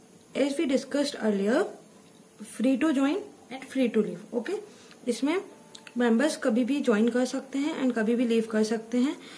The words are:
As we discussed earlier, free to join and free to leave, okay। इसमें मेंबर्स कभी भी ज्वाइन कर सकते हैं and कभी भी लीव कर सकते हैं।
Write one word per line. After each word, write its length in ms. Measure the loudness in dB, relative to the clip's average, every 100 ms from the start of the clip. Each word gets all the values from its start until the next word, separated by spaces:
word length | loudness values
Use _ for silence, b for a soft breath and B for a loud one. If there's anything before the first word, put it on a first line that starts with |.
| -20 -20 -10 -2
As 140 | 0
we 140 | 0 0
discussed 500 | 0 0 -2 -2 -2 -2
earlier, 380 | 0 2 2 0 -6 -20 -20 -20 -20 -20 -20 -16 -2
free 240 | 0 2
to 80 | 2
join 240 | 2 2 0 -6 -18 -16
and 160 | -16 -6
free 200 | 0 2
to 40 | 2
leave, 420 | 0 -4 -8 -6
okay। 160 | -4 -6 -8 B B B -4
इसमें 340 | -2 0 -2 -4 -18 -20 -20 -10 0
मेंबर्स 400 | 2 4 2 2
कभी 280 | 0 2 2
भी 160 | 0
ज्वाइन 280 | 2 4 4
कर 160 | 2 0
सकते 340 | -2 -6 -4
हैं 240 | -2 0
and 120 | 0 0
कभी 200 | 0 2
भी 100 | 2
लीव 180 | 2 2
कर 120 | 0
सकते 340 | 0 -2 -2 0
हैं। 200 | 0 -2 B